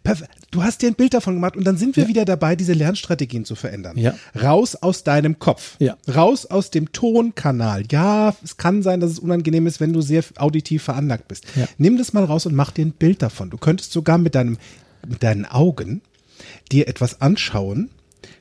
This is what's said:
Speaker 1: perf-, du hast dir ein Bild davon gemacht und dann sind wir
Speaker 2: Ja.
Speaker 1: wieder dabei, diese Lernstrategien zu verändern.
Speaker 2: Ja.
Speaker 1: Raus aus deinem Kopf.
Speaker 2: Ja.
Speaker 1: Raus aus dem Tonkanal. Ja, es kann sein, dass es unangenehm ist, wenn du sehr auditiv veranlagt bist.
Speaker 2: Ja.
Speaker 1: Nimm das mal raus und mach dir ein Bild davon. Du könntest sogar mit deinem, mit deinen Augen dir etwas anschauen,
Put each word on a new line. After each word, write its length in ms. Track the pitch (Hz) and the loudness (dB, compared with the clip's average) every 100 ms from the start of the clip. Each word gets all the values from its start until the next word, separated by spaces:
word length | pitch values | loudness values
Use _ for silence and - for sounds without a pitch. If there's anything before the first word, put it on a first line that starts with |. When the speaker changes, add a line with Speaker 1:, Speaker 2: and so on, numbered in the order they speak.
Speaker 1:
perf-, 240 | - 185 160 - _ | -4 -4 -6 -20 _
du 120 | 175 | -2
hast 180 | 202 - | -2 0
dir 60 | 240 | -2
ein 60 | 233 | 2
Bild 180 | 254 | 2
davon 220 | 247 196 180 | 2 0 -2
gemacht 200 | 180 196 | -2 0
und 80 | 190 | 0
dann 120 | 180 | 2
sind 180 | 240 262 | 0 2
wir 80 | |
Speaker 2:
Ja. 60 | 226 | 2
Speaker 1:
wieder 160 | 226 202 | 2 0
dabei, 320 | 175 156 175 | 0 0 0
diese 160 | 180 | 0
Lernstrategien 720 | 165 151 202 - 165 131 120 110 | 2 2 -2 -4 -4 -2 -6 -8
zu 100 | 110 | -10
verändern. 420 | 113 98 90 85 | -10 -10 -8 -2
Speaker 2:
Ja. 180 | 113 - - 110 | -2 -2 -10 -2
Speaker 1:
Raus 340 | 127 165 247 - | 2 4 2 -2
aus 280 | 180 175 - | -2 -2 0
deinem 320 | 147 151 160 | 2 2 2
Kopf. 380 | - - - - | -2 -2 -8 -2
Speaker 2:
Ja. 160 | 131 - - | -2 -2 -2
Speaker 1:
Raus 320 | 135 180 269 - | 2 4 2 -2
aus 260 | 190 196 | -4 -2
dem 200 | 160 156 | -4 -4
Tonkanal. 920 | - 233 226 233 - 151 123 113 101 110 | -2 2 2 0 -2 -2 0 0 -2 -2
Ja, 460 | 143 190 214 214 202 | 0 2 2 0 -2
es 140 | 165 - | -12 -4
kann 260 | 170 208 | 0 0
sein, 160 | 190 180 | 0 0
dass 120 | 170 | 0
es 80 | 165 | -2
unangenehm 460 | 170 175 160 165 165 | -2 -2 2 2 0
ist, 120 | - | 0
wenn 140 | 156 | 0
du 80 | 165 | 0
sehr 220 | 143 160 - - | 2 0 -2 -2
auditiv 460 | 147 156 - 156 | 0 0 -2 -4
veranlagt 440 | - 127 143 113 - | -2 -4 -2 -4 -6
bist. 160 | 98 - 135 | -18 -6 -4
Speaker 2:
Ja. 120 | 120 - | -4 2
Speaker 1:
Nimm 200 | 156 247 | 4 4
das 140 | 247 | 0
mal 140 | 208 180 | 0 2
raus 200 | 160 175 | 0 0
und 100 | 139 | 0
mach 160 | 143 | 0
dir 120 | - 160 | -2 -4
ein 60 | |
Bild 300 | - 160 196 | 2 2 2
davon. 280 | 113 - 95 | -2 -4 -12
Du 80 | 113 | -2
könntest 360 | 151 185 - | 0 0 -2
sogar 240 | 170 160 165 | -4 2 2
mit 180 | 165 135 | 2 2
deinem, 220 | 120 117 - - _ _ - | 0 -4 -10 -20 _ _ -12
mit 160 | 117 | -2
deinen 220 | 113 104 101 | 0 0 -2
Augen 560 | 123 180 139 90 170 - _ _ _ - - _ | 2 2 2 -6 -8 -10 _ _ _ -20 -20 _
dir 180 | 135 143 | 2 2
etwas 320 | - 127 - | -2 -4 0
anschauen, 680 | 135 214 - 107 98 104 240 - _ _ - - | 0 2 0 -4 -4 -4 -6 -10 _ _ -20 -16